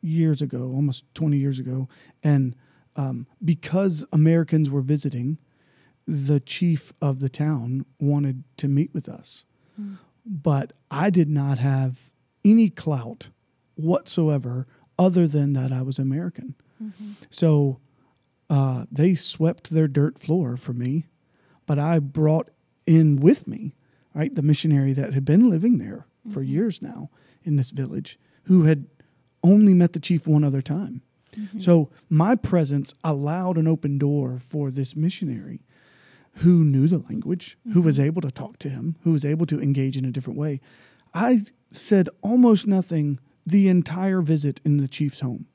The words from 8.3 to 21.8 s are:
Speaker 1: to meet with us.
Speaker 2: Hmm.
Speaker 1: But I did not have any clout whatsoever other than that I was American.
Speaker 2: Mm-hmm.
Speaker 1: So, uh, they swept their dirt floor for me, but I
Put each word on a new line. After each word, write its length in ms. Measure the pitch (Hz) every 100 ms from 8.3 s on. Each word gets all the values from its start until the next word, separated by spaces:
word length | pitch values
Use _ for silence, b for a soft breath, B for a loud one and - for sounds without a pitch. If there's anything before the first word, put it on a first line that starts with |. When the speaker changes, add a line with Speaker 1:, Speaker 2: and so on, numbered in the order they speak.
| 131 - -
Speaker 1:
to 100 | 143
meet 260 | 139 165
with 140 | - -
us. 360 | - - - _ B B B
Speaker 2:
Hmm. 180 | 202 190 B _ -
Speaker 1:
But 460 | 180 151 139 - _ _
I 200 | 143 190
did 180 | 180 151
not 300 | 147 139 135
have 520 | 135 135 131 127 _ _ _ _
any 260 | 202 220 220
clout 580 | - - 139 117 - - _ _ _ _ -
whatsoever 880 | 160 180 - - 156 147 123 123 131 b b -
other 280 | 185 180 165
than 260 | 147 143
that 180 | 135 131
I 100 | 131
was 160 | 127 135
American. 560 | 135 135 180 - 262 143 B B
Speaker 2:
Mm-hmm. 280 | 214 190 208 202 B
Speaker 1:
So, 500 | - 165 151 139 131 _ _ _ _ _ _ _
uh, 380 | 143 135 127 -
they 240 | 139 165
swept 560 | 180 - - 160 - -
their 160 | 160 156
dirt 300 | 135 143 -
floor 380 | - 165 143 123
for 160 | -
me, 340 | 120 123 151 156 _ _ _ _ _ -
but 120 |
I 200 | 147